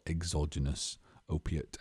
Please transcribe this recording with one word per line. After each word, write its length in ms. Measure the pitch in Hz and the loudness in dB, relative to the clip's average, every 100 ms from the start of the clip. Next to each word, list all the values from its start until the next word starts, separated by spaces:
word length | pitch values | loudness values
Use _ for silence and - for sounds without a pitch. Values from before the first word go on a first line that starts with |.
| - | 0
exogenous 920 | 82 85 78 73 73 69 67 - - - - - | 0 0 2 2 2 2 2 -2 -6 -14 -16 -4
opiate 480 | 78 - 80 - - | -2 0 -2 -2 -4